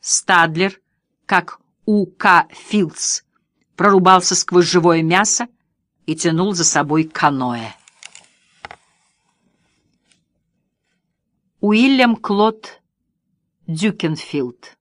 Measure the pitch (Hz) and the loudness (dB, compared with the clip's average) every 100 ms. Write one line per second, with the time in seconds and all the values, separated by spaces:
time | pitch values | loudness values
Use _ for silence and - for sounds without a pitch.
0 | - - - 180 165 160 196 - _ _ | -4 -6 0 2 2 0 -4 -4 _ _
1 | _ _ _ 185 170 - _ _ - 208 | _ _ _ -2 -2 -20 _ _ -2 -2
2 | 190 _ 202 175 - - - 214 165 - | -2 _ 2 2 0 -10 -4 -2 -2 -4
3 | - - _ _ _ _ _ - 196 190 | -8 -8 _ _ _ _ _ -2 2 4
4 | 180 190 180 175 - 180 165 180 170 165 | 6 4 2 -4 0 2 2 2 2 2
5 | 160 180 214 - 240 _ _ _ _ _ | 2 0 0 -4 -6 _ _ _ _ _
6 | - 160 170 160 190 180 165 151 143 156 | -10 -4 -2 0 -2 -2 0 0 0 -2
7 | 160 - 151 139 123 120 113 - _ _ | -2 -2 -2 -2 -6 -8 -12 -16 _ _
8 | - - _ _ _ _ - - _ _ | -20 -20 _ _ _ _ -20 -20 _ _
9 | _ _ _ _ _ _ _ _ _ _ | _ _ _ _ _ _ _ _ _ _
10 | _ _ _ _ _ _ _ _ _ _ | _ _ _ _ _ _ _ _ _ _
11 | _ _ _ _ _ _ 202 214 262 269 | _ _ _ _ _ _ 0 2 4 4
12 | 240 220 - 202 220 220 - - _ _ | 2 0 -2 0 0 -2 -18 -20 _ _
13 | _ _ _ _ _ _ - 156 208 208 | _ _ _ _ _ _ -12 -4 -4 -2
14 | 165 151 - 147 123 120 - _ | -6 -6 -8 -6 -6 -10 -20 _